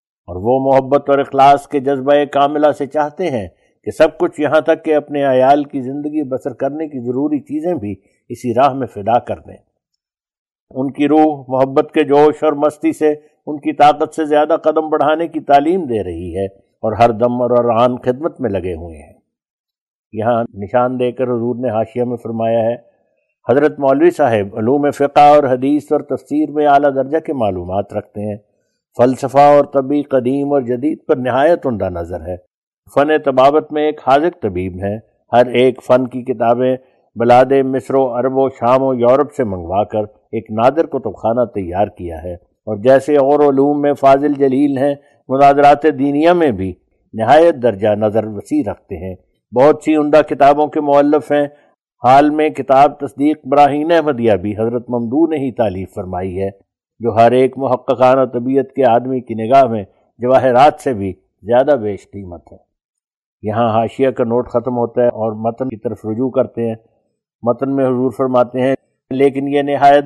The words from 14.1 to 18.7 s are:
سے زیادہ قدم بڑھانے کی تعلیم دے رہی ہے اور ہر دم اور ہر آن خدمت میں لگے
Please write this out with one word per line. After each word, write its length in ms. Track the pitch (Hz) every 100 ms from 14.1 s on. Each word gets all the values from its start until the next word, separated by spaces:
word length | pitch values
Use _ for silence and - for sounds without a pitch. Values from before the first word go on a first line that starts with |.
سے 100 | -
زیادہ 320 | 151 147 156 160
قدم 260 | 156 156 156
بڑھانے 400 | 156 143 156 170
کی 120 | 156
تعلیم 440 | 123 139 147 190
دے 200 | 147 110
رہی 320 | 90 82 90 87
ہے 100 | 95 _
اور 360 | _ _ 110
ہر 180 | 110 117
دم 320 | 107 120 123
اور 80 | 123
ہر 340 | 120 120 113
آن 140 | 123 123
خدمت 420 | 127 127 160 151
میں 100 | 120
لگے 240 | 95 90